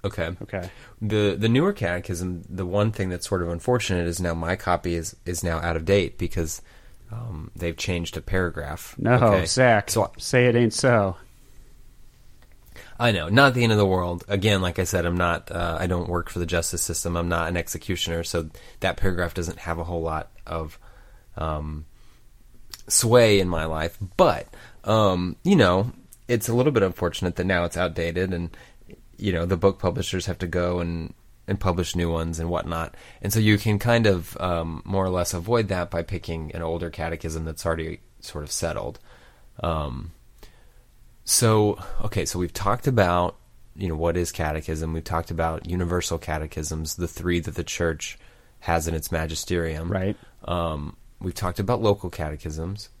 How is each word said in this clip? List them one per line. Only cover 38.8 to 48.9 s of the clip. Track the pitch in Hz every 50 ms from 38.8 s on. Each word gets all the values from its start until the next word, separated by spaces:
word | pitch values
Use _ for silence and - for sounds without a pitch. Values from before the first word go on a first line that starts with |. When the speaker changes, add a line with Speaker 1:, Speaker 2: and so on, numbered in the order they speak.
| - 58 - - - - - - - - - - - - - -
Speaker 1:
Um, | 82 85 80 78 73 69 62 57 - 85 - - - - - - - - - - - - _ - _ - - - - - - - -
so, | - - - 123 113 110 107 107 104 - - - - - - -
okay, | 104 - 98 78
so | - - 87
we've | 90 82 -
talked | - 98 101 110 123 -
about, | 143 127 113 95 87 87 87 87 85 - - - - - - - - -
you | - 98
know, | 87 80
what | 76 82 85 82
is | 90 87 -
catechism. | - - 82 76 78 80 78 - 80 78 80 80 80
We've | 82 80
talked | - 87 82 82 -
about | 85 80 82 82 80 - - 85
universal | 90 90 90 85 90 87 - - 90
catechisms, | 80 - - 78 78 78 76 - 82 78 76 80 78 78 76 -
the | - 87
three | 82 - - 85 90 87 87
that | 80 - 76
the | - 82
church | - - - 87 82 78 76 - - - - - - - - _ _ _ -
has | - - 85 82 78
in | 82